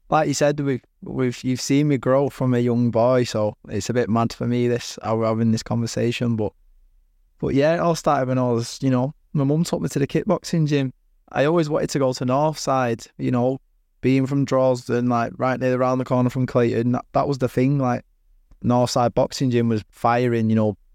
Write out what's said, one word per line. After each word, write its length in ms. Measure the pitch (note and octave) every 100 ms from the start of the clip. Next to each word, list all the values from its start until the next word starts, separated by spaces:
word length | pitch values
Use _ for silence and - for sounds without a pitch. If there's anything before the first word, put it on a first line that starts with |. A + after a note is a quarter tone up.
| -
Like 180 | D#3 D3+
you 60 |
said, 260 | C#3 D3 D3
we've, 220 | C#3 B2+ - _
we've, 420 | - C3 B2+ A#2+
you've 160 | B2+ B2
seen 280 | - C#3 D3+
me 100 | C#3
grow 320 | B2+ C3+ C#3
from 240 | - B2+
a 40 | B2
young 320 | A#2+ A#2+ A#2+
boy, 340 | A2 A#2+ B2+
so 300 | A#2+ A2 G#2+ - -
it's 220 | G#2+ -
a 20 |
bit 160 | A#2+ A2+
mad 240 | A#2 A#2
for 140 | - A#2+
me, 220 | A#2+ A#2+
this, 300 | A#2+ - -
how 140 | - A2+
we're 100 | A2
having 260 | A2+ A#2
this 100 | A2
conversation, 720 | - A#2 A2+ - A#2 A#2+ A#2+
but, 180 | A2+ G#2 - _ _ _ _ _ _ _ _
but 160 | C#3+
yeah, 200 | C3 D3
it 60 | E3+
all 140 | E3+
started 340 | D#3+ - C#3+ B2+
when 100 | B2+
I 120 | B2
was, 280 | A#2 A#2 -
you 100 | C3+
know, 240 | B2+ C3 - _
my 100 | -
mum 200 | C#3 D#3
took 180 | F3 F3+
me 80 | D3+
to 80 | -
the 80 | C#3
kickboxing 600 | D#3+ - E3+ - E3+ D3+
gym. 280 | C#3+ C3 - _ _ -
I 140 | -
always 240 | C#3+ F3 D3+
wanted 220 | D#3 C#3+
to 80 | D3
go 160 | C3
to 100 | B2+
Northside, 800 | B2 C3 D#3 D3+ - C3+ B2 A#2 - -
you 120 | C3
know, 300 | B2+ B2+ C3+ _ _ _ _
being 260 | B2+ C3+ C3
from 200 | C#3+ C3+
Droylsden, 640 | C3 C3 B2 B2 A#2+ B2
like, 240 | A#2+ A#2 -
right 240 | B2+ B2
near, 160 | C3 B2+
around 220 | B2+ B2+
the 80 | B2
corner 240 | B2+ B2
from 160 | C3+ B2+
Clayton, 460 | B2+ A#2+ A2+ A#2+
that, 120 | B2 -
that 160 | C#3 C#3
was 80 | C3+
the 140 | B2+
thing, 280 | - C3 C#3+
like, 240 | B2+ - - _ _ _ _ -
Northside 500 | A2+ B2 B2 C3 A#2+
Boxing 360 | B2 C3+ - C3
Gym 180 | A#2+ A#2
was 160 | A2 -
firing, 580 | - A#2 A#2+ B2 A#2 A2
you 80 | A2
know, 200 | G#2+ G2 _